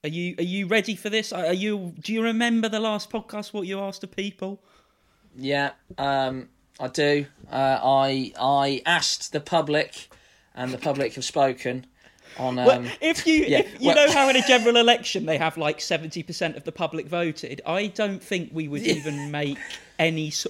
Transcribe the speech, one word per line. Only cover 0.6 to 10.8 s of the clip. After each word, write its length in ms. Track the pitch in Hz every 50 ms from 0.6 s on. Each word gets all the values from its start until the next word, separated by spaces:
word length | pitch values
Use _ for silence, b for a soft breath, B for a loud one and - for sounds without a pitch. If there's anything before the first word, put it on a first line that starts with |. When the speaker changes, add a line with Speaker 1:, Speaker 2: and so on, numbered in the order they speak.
| 196
Speaker 1:
ready 300 | 175 220 220 - - 208
for 140 | - - 214
this? 220 | 208 220 214 -
Are 200 | 214 180 175 160
you, 420 | 180 185 202 214 208 202 185 175 165 160
do 120 | - -
you 100 | 220 226
remember 460 | 220 233 220 226 240 240 233 226 220 220
the 120 | 214 214
last 300 | 220 220 214 202 - -
podcast, 420 | - 220 208 - - 208 208 -
what 140 | - 208 185
you 140 | 185 190 196
asked 200 | 196 196 196 -
the 60 | -
people? 560 | 180 - - 196 202 196 _ 190 190 202 - b b b b b b b b b b b b b _ _
Speaker 2:
Yeah, 340 | 131 131 135 143 143 143 143 - _ _ _ 180
um, 520 | - 139 139 139 135 135 131 131 131 123 - _ _ _ _ _ -
I 80 | 135 127
do. 380 | - - 147 147 147 147 143 139 _ _ - -
Uh, 280 | - 131 135 135 135 -
I, 500 | - 131 139 135 135 135 135 135 131 - - -
I 440 | 123 135 143 139 139 139 139 127 -
asked 480 | 165 175 160 - - - - - -
the 80 | - 151
public, 680 | 147 - 180 165 156 143 151 156 - - - - - _ b b b b b b b b b
and 180 | - 127 131
the 60 | 127
public 360 | 127